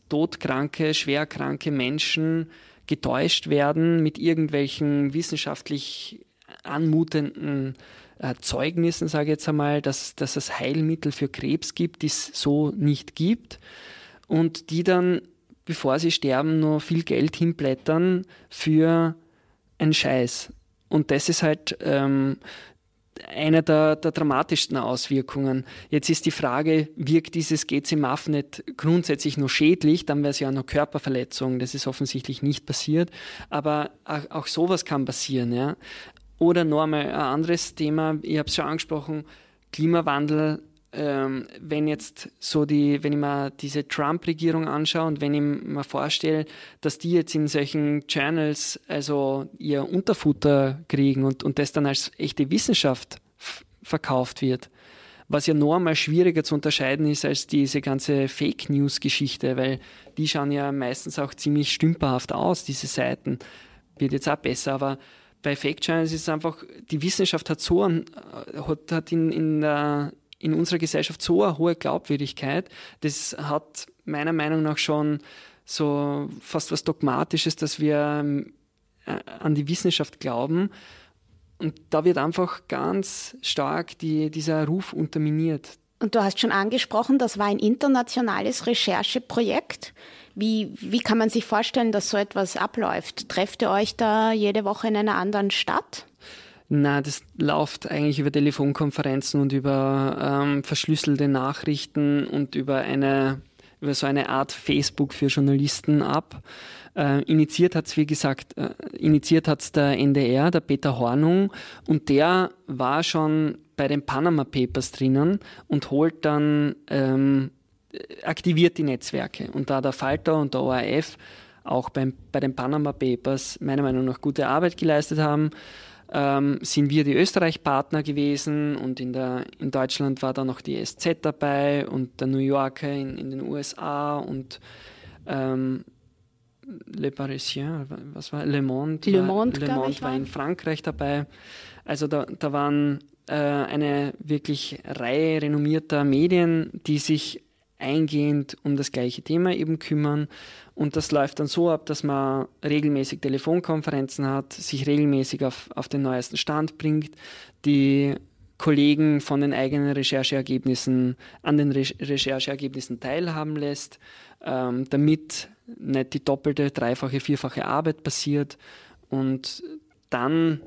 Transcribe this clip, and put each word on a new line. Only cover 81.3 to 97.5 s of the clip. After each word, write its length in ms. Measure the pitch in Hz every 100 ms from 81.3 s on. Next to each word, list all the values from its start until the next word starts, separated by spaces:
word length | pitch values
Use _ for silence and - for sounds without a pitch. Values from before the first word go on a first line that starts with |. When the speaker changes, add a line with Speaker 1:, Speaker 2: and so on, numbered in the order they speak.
| _ _ -
Speaker 1:
Und 160 | 156 - -
da 160 | 156 175
wird 100 | 151
einfach 520 | 151 180 175 - -
ganz 680 | 135 156 196 190 - - 262
stark 560 | - - 139 160 170 -
die, 320 | 160 156 156
dieser 340 | 160 156 156
Ruf 300 | 151 185 -
unterminiert. 840 | - 156 156 151 156 165 151 - - _ -
Speaker 2:
Und 160 | 220
du 100 | 233
hast 160 | 196 -
schon 120 | -
angesprochen, 640 | 196 208 247 - 214 240 269
das 180 | 240 202
war 80 |
ein 140 | 208 202
internationales 1080 | 214 254 285 254 240 262 226 196 214 254 240
Rechercheprojekt. 1300 | 233 208 180 - 254 - 233 208 302 - - - - - - -
Wie, 380 | 196 214 220 208 -
wie 200 | 185 240
kann 180 | - 226
man 100 | 220
sich 160 | 233
vorstellen, 480 | - 214 226 262 226
dass 160 | 208 -
so 80 | 202
etwas 400 | 202 202 185 -
abläuft? 720 | 208 233 190 175 - - -
Trefft 320 | 180 202 -
ihr 80 | 208
euch 280 | 196 214 -
da 360 | 220 220 220
jede 320 | 220 202 214
Woche 240 | 202 208 226
in 80 | 208
einer 200 | 214 190
anderen 340 | 190 208 196
Stadt? 560 | - - - - - - _ - - - - -
Speaker 1:
Na, 320 | 147 143 143
das 180 | 147 - - -
läuft 540 | 147